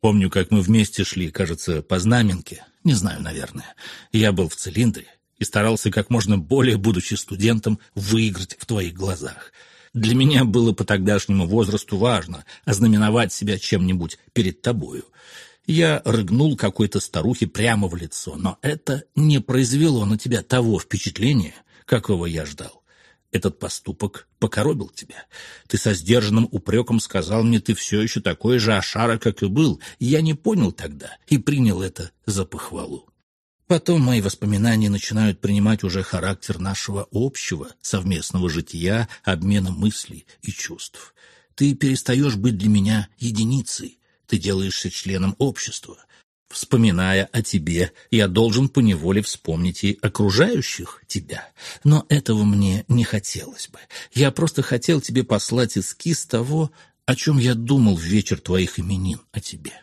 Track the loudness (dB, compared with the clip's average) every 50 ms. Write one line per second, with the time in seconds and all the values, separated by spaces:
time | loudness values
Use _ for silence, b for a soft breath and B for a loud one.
0 | 2 4 4 4 2 2 0 0 0 2 2 2 4 4 4 4 4 2 0 -4
1 | -4 -4 -2 -4 -6 -4 -4 -4 -4 -4 -4 -6 -4 -4 -4 -4 -2 _ -2 0
2 | 2 2 4 4 4 2 0 -2 -6 -12 -18 -18 -20 _ _ _ _ 2 2 2
3 | 0 -4 -6 -8 -10 -10 -8 -10 -12 -12 -14 -16 -18 -18 -20 B B B B B
4 | B B 2 2 4 4 2 0 -2 -2 -4 -8 -12 -6 0 2 2 2 0 -2
5 | -12 -20 _ _ _ _ _ _ -10 -2 0 2 2 2 2 0 -2 -2 0 -2
6 | -2 0 0 0 2 2 0 0 2 2 2 4 4 4 2 2 2 2 0 0
7 | -2 -4 -8 -8 -8 -10 -6 0 2 2 2 2 0 -2 -4 b b b b -8
8 | -2 0 2 2 2 0 -2 -6 -10 -12 -12 _ -8 -4 -4 -4 -4 -4 -6 -6
9 | -6 -4 -4 -6 -8 -12 -12 -14 -20 -20 B B B B B B B B B -2
10 | 0 2 4 4 4 6 6 4 4 4 4 4 4 4 2 0 0 0 0 2
11 | 2 2 2 2 2 2 2 2 2 2 2 2 2 2 0 -4 -4 -4 -2 0
12 | 2 2 2 0 -2 -6 -14 -14 -16 B B B B -2 0 4 4 6 6 6
13 | 4 4 2 2 0 0 -4 -6 -4 -4 -4 -4 -2 -2 0 0 2 0 0 -2
14 | -4 -6 -10 _ _ _ _ 0 0 0 -4 _ -4 -2 -2 -2 -6 -8 -10 -12
15 | -14 _ B B B B B B B B B B B 0 2 4 4 4 2 0
16 | 0 0 0 0 2 2 2 2 4 2 2 0 -2 -4 0 0 -2 0 0 -4
17 | -4 -2 -4 -2 0 0 0 0 -2 -4 -2 -2 0 0 2 2 0 -2 -4 -8
18 | -10 -12 -12 -12 -12 -12 -10 -6 -6 -6 -6 _ -6 -6 -6 -4 _ -4 -4 -4
19 | -6 _ _ 2 4 4 4 4 2 0 0 2 2 2 2 2 2 4 2 2
20 | 2 0 0 -2 -2 -2 -4 -4 -2 _ 0 2 2 2 0 0 -2 _ -6 -6
21 | -6 -6 -4 -2 0 2 2 2 0 -2 -10 -20 _ b b b b -2 -2 0
22 | 0 -2 -2 -2 -2 -4 -6 -6 -8 -8 -12 -16 -18 -18 -20 _ _ b b b
23 | b b b b b _ -6 -2 -2 -2 -4 _ -10 -10 -10 -10 _ -12 -8 _
24 | -8 -8 -8 -12 -20 _ _ _ -4 -2 0 0 0 0 -2 -2 -6 -10 _ -20
25 | -20 -18 -20 -20 -20 B B B B B B B B _ -4 -2 0 0 -2 0
26 | 2 4 4 4 4 2 2 2 2 0 -2 -6 -2 0 0 0 0 0 -2 -2
27 | -2 -2 -4 -4 -2 0 0 2 2 2 2 2 0 -2 -4 -4 -4 -4 -2 -2
28 | -2 -2 -4 -4 -4 -4 -4 -2 0 0 2 2 2 2 0 0 -2 -4 -2 -2
29 | 0 0 -2 0 -2 -2 -2 0 -4 -2 2 2 2 2 0 B B B B B
30 | 0 0 2 2 2 0 -2 0 _ 0 2 2 2 0 -2 -6 -12 -12 -12 -14
31 | -16 -18 -20 _ _ 0 0 2 2 0 2 4 4 2 2 0 -4 -8 -8 -12
32 | -14 -14 _ _ _ -6 -4 -4 -4 -6 -8 -14 -12 -10 -10 -10 -10 -10 -12 -16
33 | _ _ _ _ _ _ _ _ _ _ _ _ _ _ 0 2 4 2 4 4
34 | 4 4 4 2 2 0 -4 -2 -2 0 0 2 2 2 4 4 2 2 0 0
35 | -2 -2 0 2 2 2 2 0 -2 0 2 2 4 2 2 0 -2 -4 -4 -4
36 | -4 -4 -4 -4 -2 -4 -6 -6 -6 -8 -8 -4 -4 -4 -4 -6 -6 -6 -6 -8
37 | -8 _ -4 -2 -2 -2 -4 -8 -8 -8 -8 -8 -10 -14 -18 _ -8 -4 -4 -2
38 | 0 -2 -2 -2 -4 -4 -4 -2 -2 -2 -2 -4 -6 -8 -8 -4 -2 0 0 0
39 | -2 B B B B -4 -2 0 0 0 2 2 0 -2 -2 0 0 0 -2 -2
40 | -12 -14 -18 -20 _ b b b -12 -12 -10 -10 -12 -12 -12 -14 -16 -18 -18 -20
41 | -20 -20 _ b b b b b b b b 0 2 2 2 2 0 0 0 0
42 | 0 0 2 2 2 2 0 0 0 0 0 2 2 4 4 4 4 2 2 0
43 | 0 -4 _ _ -6 -4 -2 0 0 0 0 -2 -2 -4 -10 -10 -10 -14 _ _
44 | _ _ _ _ _ _ -4 -2 0 -2 -2 -2 -2 -4 -6 -6 -8 -8 -8 -8
45 | -6 -6 -2 0 -2 -2 0 _ -2 -2 -2 -6 -10 -10 -10 -14 -14 -18 -20 _
46 | _ b b b b _ _ _ _ _ -12 -12 -4 _ 4 4 4 4 4 2
47 | 2 2 2 2 0 0 -2 -4 -4 0 -2 -2 -2 0 0 0 -2 -2 b b
48 | b b 2 2 2 2 2 2 2 4 2 0 0 2 2 2 4 4 2 2
49 | 0 0 0 0 0 -2 -10 -8 _ -4 -2 -2 -2 -2 -2 -2 -2 -2 -2 -2
50 | -4 -4 0 0 0 2 4 4 2 2 2 -2 -2 -4 -8 -10 -12 -14 -16 -20
51 | _ _ -8 -8 -8 -8 -14 -14 -14 -18 B B B B B B B 4 4 4
52 | 4 _ 0 0 2 0 0 2 2 2 4 4 2 2 0 -2 0 2 2 2
53 | 2 0 -2 -6 -6 -6 -10 -10 -12 -14 -16 -16 -18 -18 -18 -20 -20 B B B
54 | B B _ 0 2 2 2 0 -2 -2 0 -2 -2 -2 -2 -2 0 0 0 0
55 | 0 -2 -2 -2 0 0 0 -2 0 -2 0 0 0 0 0 -4 -4 -4 -10 _
56 | -4 -4 -2 -4 -4 -4 -2 -2 -2 0 0 -2 -2 -2 b b b b b _
57 | _ -2 -2 0 2 2 2 4 4 2 0 0 0 2 4 6 6 4 4 2
58 | 0 0 0 0 2 0 -4 -6 _ -2 0 0 0 0 -4 -6 -4 -4 -4 -2
59 | -2 -4 -6 -6 _ _ -10 -10 -10 -10 -16 -14 -16 -18 -20 -20